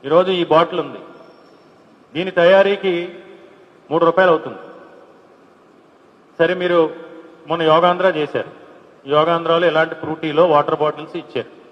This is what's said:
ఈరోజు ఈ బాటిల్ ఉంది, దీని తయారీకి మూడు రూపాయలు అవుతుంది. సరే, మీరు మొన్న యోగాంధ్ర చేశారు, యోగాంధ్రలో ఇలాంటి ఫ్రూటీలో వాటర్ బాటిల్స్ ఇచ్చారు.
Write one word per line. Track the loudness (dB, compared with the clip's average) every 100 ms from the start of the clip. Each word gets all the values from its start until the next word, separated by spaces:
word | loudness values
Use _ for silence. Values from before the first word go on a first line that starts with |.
ఈరోజు | 2 2 2
ఈ | -2
బాటిల్ | 2 2 2 -2
ఉంది, | -8 -12 -20 -20 -20 -20 _ _ _ _ _ _ _
దీని | -8 -4
తయారీకి | 2 4 6 4 0 -2 -4 -6 -14 -20 -20 -20 -20 -20 _ -4
మూడు | 2
రూపాయలు | 2 4 2
అవుతుంది. | 2 -2 -14 -18 -20 -20 -20 -20 -20 _ _ _ _ _ _ _ _ _ _ _ -2
సరే, | -2
మీరు | 0 0 0 0 -4 -18 -20 -20 -20 -10
మొన్న | -2
యోగాంధ్ర | 2 4 2 2 0
చేశారు, | -2 -4 -6 -8 -16 -20 -20 -20 _ -2
యోగాంధ్రలో | 0 0 -2 0 0 2
ఇలాంటి | 0 -2
ఫ్రూటీలో | -6 -10 -8 -4 0 2
వాటర్ | 2 0 -2
బాటిల్స్ | -4 -6 -12 -14
ఇచ్చారు. | -10 -10 -10 -18 -20